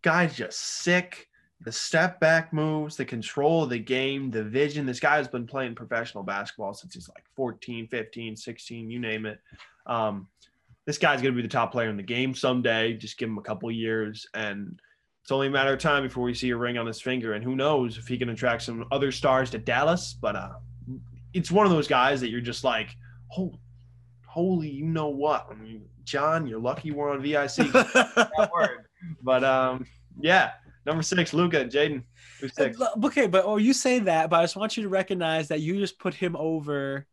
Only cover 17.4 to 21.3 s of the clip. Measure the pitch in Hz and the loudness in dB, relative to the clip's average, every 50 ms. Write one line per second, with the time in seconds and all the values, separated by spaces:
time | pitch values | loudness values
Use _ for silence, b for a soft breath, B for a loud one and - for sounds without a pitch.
17.4 | 113 127 131 131 135 151 156 139 127 120 113 - - - 127 120 123 120 113 110 | -4 -4 -2 0 2 2 4 2 2 0 -4 -8 -6 -6 -4 -2 -2 -4 -4 0
18.4 | 127 123 117 113 - - 117 113 117 - 139 139 139 139 131 - - 147 131 131 | 0 0 0 0 -4 -8 -8 -8 -4 -2 0 0 0 0 -2 0 2 4 4 4
19.4 | 131 120 131 - 117 - 120 123 143 156 175 180 - - - - - 107 104 98 | 2 0 -4 -6 -2 0 2 2 4 4 2 2 -2 -8 -10 -4 -2 -2 -2 -2
20.4 | 92 95 - - - - - - - 120 131 - - - - - - - | -6 -8 -12 -14 -16 -16 -18 -16 -12 -12 -12 -12 -14 -16 -18 -20 -20 -6